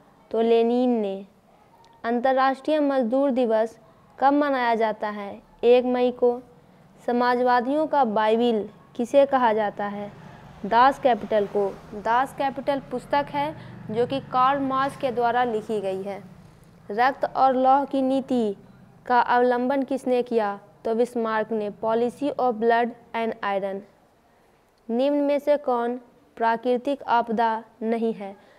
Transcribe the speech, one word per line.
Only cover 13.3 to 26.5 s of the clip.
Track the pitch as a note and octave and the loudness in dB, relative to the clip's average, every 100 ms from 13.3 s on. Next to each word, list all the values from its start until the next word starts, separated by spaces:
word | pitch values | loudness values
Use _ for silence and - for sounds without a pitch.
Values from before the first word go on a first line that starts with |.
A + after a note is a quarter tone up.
| C#4+ D4 D#4+ - - - | -4 -4 -6 -16 -16 -6
जो | A3 B3 | -2 -2
कि | C4+ | -2
कार्ल | - B3+ B3+ C#4+ | -2 2 2 2
मार्क्स | C4+ C4 C4+ C4+ | 0 -2 -2 -4
के | C4+ | -4
द्वारा | A3+ A#3 A#3+ | 0 0 2
लिखी | B3 G#3+ - G#3+ | 0 -2 -4 -4
गई | F#3+ F#3+ | -4 -6
है। | G3 G3 F#3 - - - - - - | -8 -12 -14 -20 -20 -20 -20 -20 -8
रक्त | G#3 B3+ C4+ - | 0 0 0 -4
और | - C4+ B3+ | 2 2 4
लौह | C4 C#4 | 4 4
की | C#4 C4+ | 2 -2
नीति | C4 C4+ C4 B3 G#3+ G3 - - - - - | 0 0 0 -2 -2 -4 -14 -20 -20 -18 0
का | B3 | 0
अवलंबन | - B3 B3 B3 B3+ C#4 | 2 2 2 2 0 -2
किसने | C4 C4+ B3+ B3 | -2 -4 0 0
किया? | B3 A3+ G#3 G3+ - - | 0 -2 -2 -6 -14 -10
तो | A3+ | -4
बिस्मार्क | A3+ A#3+ A#3+ A3 A3 G#3+ | 0 0 -2 -2 -2 -2
ने, | A3 G#3 G#3 | -4 -4 -4
policy | A3 A3+ A#3+ - C#4+ | -2 0 0 -2 -4
of | - B3+ A3 | 0 -2 2
blood | A#3 A#3 A#3 B3 - A3+ | 2 2 0 -6 -10 -6
and | A3+ - G3+ | -6 -4 -4
iron। | G3 G3 G3 G#3+ _ _ _ _ _ _ _ _ _ - | -4 -4 -8 -12 _ _ _ _ _ _ _ _ _ -6
निम्न | A#3 C#4 D4 | 0 0 2
में | C#4+ C#4+ | 0 0
से | C#4+ D4 | 0 0
कौन | C#4 A#3+ A#3+ B3 - _ _ - | 0 -2 -2 -6 -12 _ _ -4
प्राकृतिक | A3+ | -2